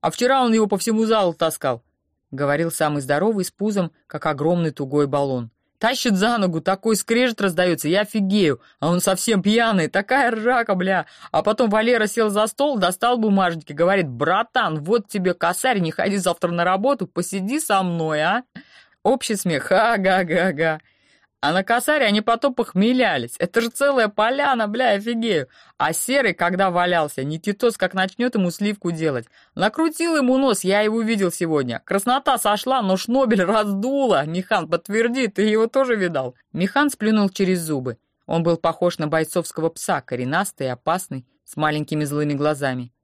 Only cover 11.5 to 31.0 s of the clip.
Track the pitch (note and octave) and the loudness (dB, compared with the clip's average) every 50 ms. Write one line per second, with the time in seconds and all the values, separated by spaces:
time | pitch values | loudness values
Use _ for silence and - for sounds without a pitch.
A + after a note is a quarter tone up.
11.5 | A3 - B3+ A3 G3+ A3 A3 A#3 B3 A3+ G#3+ G#3+ - - A3 G#3+ G3 G#3 G#3+ G#3+ | 2 2 2 2 2 2 2 2 2 2 2 0 0 0 0 0 2 2 0 0
12.5 | - - C#4 D4+ C#4+ A3 F#3 F3 F#3 - - A#3 B3 B3 A3 A3 G3 G3 F#3+ F3 | 0 0 0 0 2 2 0 0 0 0 0 0 2 2 2 2 4 4 2 2
13.5 | E3+ E3 D3+ - D3 C#3+ E3+ F3 G3 G3 F3+ C#3+ B2 A#2 C#3+ D#3 F3+ G3+ A#3 A3+ | 0 -4 -10 -12 -2 0 2 2 4 2 0 -2 -2 -2 0 0 2 0 0 0
14.5 | _ B3+ A3+ F3+ D#3+ D#3 C#3+ E3 A3 A#3+ - _ - G#3 F3+ F#3 F3 - - E3+ | _ 0 0 0 -2 -4 -2 0 0 0 0 _ -6 -2 0 -2 -2 0 0 -2
15.5 | F3+ - - C4 B3 G#3 F3 D#3+ D#3+ - E3 G3+ G3 G3+ F3+ F#3 E3+ - - F3 | -2 0 0 0 0 2 0 -2 -2 -2 -2 -2 0 0 0 0 -2 0 -2 -4
16.5 | F3 E3+ E3+ F3+ F#3 F#3+ G#3 C4 C#4+ A#3+ F#3 - _ - F3+ - - G3 F#3 G3+ | -2 0 0 0 0 0 2 0 0 0 -2 -6 _ -6 -6 -4 -4 -4 -4 -2
17.5 | B3+ D4+ D#4 - G#3 G3 F#3+ F3+ E3+ E3+ D#3+ D#3+ D#3 D3+ D3+ E3 G3 A#3+ B3+ _ | -4 -4 -2 0 0 0 2 0 -2 -2 -2 -2 -2 0 0 0 -2 -2 -4 _
18.5 | _ - - _ - - - _ _ _ _ G3 B3+ B3+ - - A3+ G3 - F3+ | _ -20 -20 _ -20 -20 -20 _ _ _ _ 0 0 0 0 -4 -4 -2 -2 -2
19.5 | E3 C3+ - - F#3+ F#3+ A3 A#3 A#3 G#3 F#3+ F#3 F#3 F#3 F#3 E3+ D#3 F3+ E3+ F#3+ | -2 -2 0 2 2 2 4 2 2 2 2 2 2 2 2 2 0 0 2 0
20.5 | D#3+ C#3 E3 E3 D#3 D#3 _ _ _ _ _ _ _ _ _ _ _ _ - C#3+ | 0 0 0 0 0 -2 _ _ _ _ _ _ _ _ _ _ _ _ -2 0
21.5 | D#3+ F#3 F#3+ - A#3 A#3+ A#3+ - D4+ D4+ C4 G#3+ G3+ G#3+ G#3 - A#3 A#3 - C#4+ | 0 0 0 0 0 0 2 0 0 2 2 2 2 2 2 0 0 2 2 -2
22.5 | B3+ - A#3 - - F3+ G3 A#3 B3+ B3+ B3 G#3 E3 C#3 A#2 A#2+ - - - F#3 | 0 0 -4 -2 0 2 2 2 4 2 2 2 2 -2 -4 -6 -4 -6 -6 -2
23.5 | _ A#3 A3+ A#3 - - C#4 C#4+ C#4 C4 A3+ G#3+ G#3 - G#3+ A3+ C4 C#4 C#4+ C#4 | _ 0 -2 -2 -2 0 0 2 2 2 2 0 0 0 0 0 0 0 0 0
24.5 | C4+ A#3 A3 G#3 G#3 A#3 C4 A#3+ G#3 G3 G#3 A3+ A#3+ A3+ A3+ A#3 G3+ D#3 C3+ - | 0 0 -2 -4 -2 0 2 2 2 0 0 -4 -4 -4 -2 0 0 -2 -2 -4
25.5 | _ _ - _ _ _ - D3+ E3 - - - B3+ C#4 C4 G#3+ E3+ - F3 F3 | _ _ -20 _ _ _ -2 -2 -2 -2 -2 0 0 2 2 2 0 0 -2 -2
26.5 | F#3 F3+ G3 F#3+ F3 F3 F3 F3+ F3 E3+ D#3 D3+ - - C3+ C#3+ D3+ E3 - G#3 | 0 0 0 0 2 2 0 2 2 2 0 0 -2 -6 -6 -6 -6 -6 -4 -6
27.5 | G3+ G3+ - A#3+ A3+ - - F3+ - F#3+ F#3 F#3+ - _ A#3+ B3+ B3 A3 F#3+ F3 | -4 0 0 0 0 0 -4 -2 0 -2 -4 -4 -2 _ -4 -2 0 0 -2 -2
28.5 | E3+ - G3+ G3+ G#3+ G#3 - F3 E3+ D#3+ D#3+ D#3 C#3 B2 A#2 _ _ _ _ _ | -2 -2 -4 -4 -4 -4 -6 -6 -4 -2 -2 -2 -2 -4 -6 _ _ _ _ _
29.5 | _ - F3+ G#3+ - - D#4+ E4 D#4 - E4 E4+ E4 D4+ C4+ B3 B3+ C4 C#4 C4+ | _ -2 -2 -2 0 0 -2 -2 0 -2 -2 0 2 2 2 4 2 2 2 2
30.5 | G#3+ F#3+ - F#3 F#3+ G3+ G#3+ G#3+ G#3+ A3+ | 0 0 0 0 0 2 2 0 0 -2